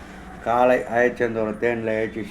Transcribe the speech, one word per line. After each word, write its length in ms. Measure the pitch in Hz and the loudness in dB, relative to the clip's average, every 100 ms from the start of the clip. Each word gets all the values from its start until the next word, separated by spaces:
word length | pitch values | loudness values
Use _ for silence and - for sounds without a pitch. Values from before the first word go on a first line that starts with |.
| - - - - 113 | -16 -16 -16 -8 0
காலை 320 | 120 127 127 - 117 | 4 6 4 2 2
அயச்சந்தூரம் 640 | 123 - 120 113 107 107 | 2 2 -2 0 -2 0
தேன்ல 320 | 120 117 110 110 | 0 0 -2 -2
ஏற்றி 200 | 110 113 101 | -2 -4 -4